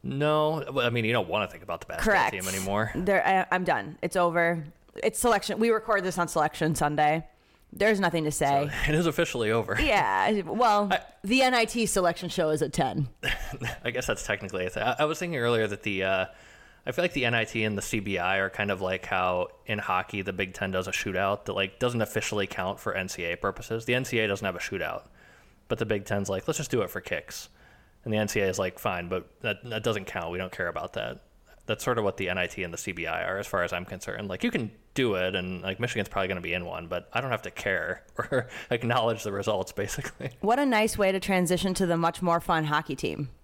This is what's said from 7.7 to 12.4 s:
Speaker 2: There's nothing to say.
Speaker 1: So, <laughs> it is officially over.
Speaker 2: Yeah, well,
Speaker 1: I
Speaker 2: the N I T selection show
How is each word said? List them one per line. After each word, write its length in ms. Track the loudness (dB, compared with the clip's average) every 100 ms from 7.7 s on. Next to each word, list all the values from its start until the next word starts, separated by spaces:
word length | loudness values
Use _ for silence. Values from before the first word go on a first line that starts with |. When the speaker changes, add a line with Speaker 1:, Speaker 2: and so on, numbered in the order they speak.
Speaker 2:
There's 300 | 2 4 4
nothing 240 | 2 2
to 60 | 0
say. 400 | 2 4 4 2
Speaker 1:
So, 40 | 0
<laughs> 80 | 2
it 20 |
is 100 | 4
officially 460 | 2 2 0 2 2
over. 260 | 2 2 2
Speaker 2:
Yeah, 600 | 4 4 4 4 4 2
well, 480 | 0 4 6 6 4
Speaker 1:
I 100 | 0 -2 -12
Speaker 2:
the 200 | 2 4
N 100 | 6
I 140 | 4 2
T 180 | 2
selection 460 | 2 4 2 2 -4
show 180 | 0